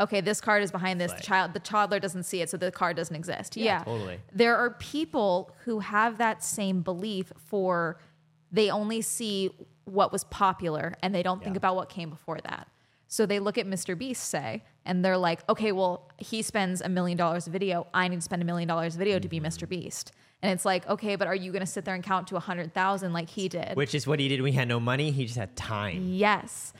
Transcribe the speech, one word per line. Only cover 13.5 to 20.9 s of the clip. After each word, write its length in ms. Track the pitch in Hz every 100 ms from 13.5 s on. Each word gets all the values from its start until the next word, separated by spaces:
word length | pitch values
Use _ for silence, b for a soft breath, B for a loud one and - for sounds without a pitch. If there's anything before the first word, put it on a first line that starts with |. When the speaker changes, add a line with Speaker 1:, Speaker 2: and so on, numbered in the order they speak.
| 220
Speaker 1:
at 80 | 196
Mister 280 | 185 -
Beast, 300 | 175 262 247 -
say, 360 | 156 131 220 b b
and 200 | - 185
they're 140 | 185 185
like, 300 | 175 165 -
"Okay, 220 | 220 214
well, 400 | 190 185 180 - -
he 240 | - 226
spends 380 | 208 214 185 185
a 80 | 185
million 280 | 180 175 175
dollars 300 | 170 170 170
a 40 |
video. 360 | 185 196 175 -
I 140 | 185 180
need 80 | 180
to 60 |
spend 200 | 165 175
a 20 |
million 220 | 170 170 170
dollars 300 | 165 165 165
a 20 |
video 200 | 202 185
to 80 | 190
be 80 | 165
Speaker 2:
Mm-hmm. 60 |
Speaker 1:
Mister 220 | 151 165 165
Beast." 440 | 180 - - - b b b
And 80 | 190
it's 140 | 185
like, 240 | 202 185
"Okay, 260 | -